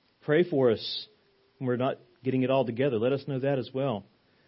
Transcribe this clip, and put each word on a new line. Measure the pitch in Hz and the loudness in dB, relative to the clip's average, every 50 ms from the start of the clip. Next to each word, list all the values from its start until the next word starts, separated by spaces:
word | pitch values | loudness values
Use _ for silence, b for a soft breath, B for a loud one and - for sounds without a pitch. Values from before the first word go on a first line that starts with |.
| _ _ _ _ | _ _ _ _
Pray | - - 151 160 175 | -2 2 2 4 4
for | 175 160 135 131 120 | 2 2 4 4 4
us | 110 104 - - - - - - _ _ _ _ _ _ _ _ _ _ | 4 2 -2 -6 -10 -10 -12 -14 _ _ _ _ _ _ _ _ _ _
when | 135 123 | -4 -4
we're | 123 120 | -2 -2
not | 127 135 - - - _ _ _ - | -2 -2 -4 -6 -10 _ _ _ -6
getting | 131 127 131 127 | -2 0 0 0
it | 123 | 2
all | 131 135 127 | 2 2 2
together. | 113 120 113 131 147 123 107 | 0 0 0 0 0 0 0
Let | 110 127 139 | 0 0 0
us | 135 - - | -2 -4 -6
know | 139 131 | -6 -2
that | 131 135 143 131 | -2 0 0 -2
as | 120 - - | -4 -4 -4
well. | 131 135 139 113 101 - - _ _ b b b b b | -4 -2 -2 -4 -4 -8 -12 _ _ b b b b b